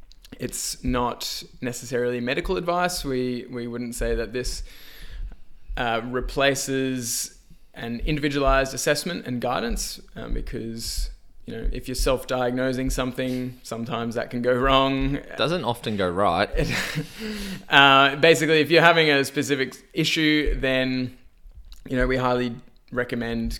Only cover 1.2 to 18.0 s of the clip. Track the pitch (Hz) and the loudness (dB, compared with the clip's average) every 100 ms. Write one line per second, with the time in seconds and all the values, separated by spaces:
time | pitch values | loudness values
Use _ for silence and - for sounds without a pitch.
1.2 | - - - - 127 123 120 123 123 123 | -8 -8 -12 -8 -8 -8 -4 -2 0 0
2.2 | 120 139 170 185 170 175 180 180 143 131 | -2 -2 -2 -2 0 0 0 -2 -4 -2
3.2 | 127 123 - 123 120 117 120 117 117 117 | -2 -4 -8 -8 -6 -6 -6 -4 -2 -2
4.2 | 110 123 120 - - - - - - - | -2 -4 -4 -6 -10 -14 -18 -16 -12 -10
5.2 | - - - - - - 120 113 120 127 | -10 -10 -16 -14 -8 -4 0 -2 -2 -4
6.2 | 123 147 139 135 - 135 131 131 117 - | -4 2 2 2 0 -2 0 -2 -4 -4
7.2 | - - - - - - 117 117 160 151 | -6 -12 -20 -20 -20 -12 -8 -4 -2 0
8.2 | 147 143 135 135 135 127 160 143 180 175 | 0 2 4 4 2 0 0 0 0 -6
9.2 | - 123 120 147 233 226 - - - - | -4 -4 0 0 0 -2 -4 -10 -14 -10
10.2 | 117 - - 123 113 113 - - - - | -4 -4 -4 -6 -8 -8 -6 -4 -4 -6
11.2 | - - - 113 113 123 - 123 143 127 | -18 -18 -12 -4 -2 -2 -4 0 2 0
12.2 | - 127 123 127 131 127 131 123 127 123 | 0 0 0 2 0 0 -2 0 -2 -2
13.2 | 127 127 127 123 - 113 117 117 117 117 | -2 -2 -4 -8 -10 -6 -4 -4 -2 -4
14.2 | 113 123 120 123 135 135 135 135 135 - | -4 -2 2 4 6 6 4 2 0 -2
15.2 | - - 123 175 117 120 117 104 92 87 | -6 -2 0 0 0 -2 -2 0 0 2
16.2 | 101 87 104 - 117 113 - - - - | 4 4 2 0 0 0 -2 -4 -6 -8
17.2 | 220 208 196 180 - 143 139 135 | -8 -8 -8 -8 2 6 8 8